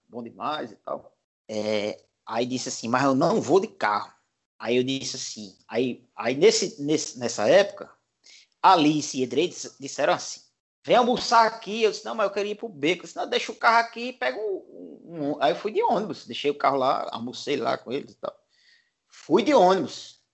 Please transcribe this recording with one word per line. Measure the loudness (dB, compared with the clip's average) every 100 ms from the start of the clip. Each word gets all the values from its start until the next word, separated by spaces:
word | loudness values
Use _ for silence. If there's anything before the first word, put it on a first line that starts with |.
| _
bom | -14
demais | -14 -8 -8 -6 -10
e | -12
tal. | -10 -10 -12 _ _ _ -10
É, | -6 -2 -2 -4 -8 _ _
aí | -8 -4 -4
disse | -4 -6
assim, | -8 -2
"Mas | 0
eu | 2
não | 2 2 2
vou | 4 2
de | 2
carro." | -4 -2 -2 -6 _ _ _ _ -10
Aí | -2 0
eu |
disse | 0 -4 -6 -10
assim, | -12 -12 -16 -18 -6
aí, | -4 -2 -4 _ -8
aí | -4
nesse, | 4 4 4 -2 -4
nesse, | -2 -2 -2 -6
nessa | -6 0 6
época, | 6 4 -2 -18 _ _ _ _ -20 _ 2
Alice | 6 6 6 2 -2
e | -4
Edrei | -2 0 -2
dis-, | -4 -16 -14
disseram | -12 -2 0
assim, | 0 -4 -16 _ _ _ _
"Vem | 2 4
almoçar | 4 0 2 4 4
aqui." | 0 -8 0
Eu | 0
disse, | -2 -8
"Não, |
mas | -4 -2
eu |
queria | -2 -6
ir | -6
pro | -10
beco." | -4 -2 -2
Eu |
disse, | -6 -8
"Não, | -4
deixa | -4 -4
o | 0
carro | 4 4 2
aqui | -6 -10
e |
pega | -6 -6 -4
um, | -6 -6 -10 -18 -18 -18
um, | -14 -6 -4
um." | 0
Aí | 0
eu | 0
fui | -2
de | 0
ônibus, | 2 0 -2 -10 -12
deixei | -4 -2
o | 0
carro | 0 2
lá, | 2 0 -4
almocei | -8 -10 -8 -4 -2
lá | -2 -4
com | -6
eles | -8 -10
e | -12
tal. | -12 -12 _ _ _ _ _ _ _
Fui | -12 0 2
de | 6
ônibus. | 6 6 4 0 -10 -18 -20 _